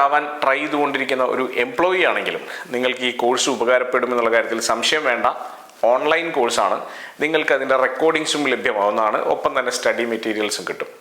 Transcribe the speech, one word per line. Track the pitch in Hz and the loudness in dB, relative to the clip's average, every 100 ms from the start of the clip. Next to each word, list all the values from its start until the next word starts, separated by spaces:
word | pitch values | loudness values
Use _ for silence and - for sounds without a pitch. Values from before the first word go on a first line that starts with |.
| 139 | 4
ആവാൻ | 147 147 - | 2 0 -2
ട്രൈ | 135 139 | 0 0
ചെയ്തുകൊണ്ടിരിക്കുന്ന | 151 147 143 135 131 131 127 120 | 0 0 0 0 -2 0 0 0
ഒരു | 131 - 123 | -2 -2 -2
എംപ്ലോയി | - 175 185 143 | 0 0 2 2
ആണെങ്കിലും | 104 92 85 - - 170 | 2 -2 -6 -8 -12 -8
നിങ്ങൾക്ക് | 123 127 123 123 | -2 -2 -2 -4
ഈ | 120 | 0
കോഴ്സ് | 120 127 143 120 | 0 2 0 0
ഉപകാരപ്പെടും | 117 127 123 127 120 | 2 2 2 0 2
എന്നുള്ള | 120 117 117 | 2 2 2
കാര്യത്തിൽ | 110 113 110 | 0 -2 -2
സംശയം | 113 120 156 139 | 0 0 0 0
വേണ്ട. | 117 110 - - - - - 113 | 2 0 -2 -10 -16 -20 -2 2
ഓൺലൈൻ | 127 147 160 165 147 | 2 2 0 0 0
കോഴ്സാണ്, | 117 117 98 104 - - - - | 0 2 2 0 -6 -14 -16 -4
നിങ്ങൾക്ക് | 151 156 151 135 | 0 0 2 0
അതിൻ്റെ | 131 131 | 2 2
റെക്കോർഡിങ്സും | 127 - 160 156 151 147 139 | 2 2 2 2 0 -2 0
ലഭ്യമാവുന്നതാണ്, | 117 101 107 104 113 107 117 - | 0 0 2 2 2 0 0 0
ഒപ്പം | - 160 139 | 0 0 0
തന്നെ | 123 - | -2 0
സ്റ്റഡി | 120 110 117 | 0 0 -2
മെറ്റീരിയൽസും | 110 113 107 104 - 87 | -2 -2 -2 -4 -4 -6
കിട്ടും. | - - - | -8 -10 -14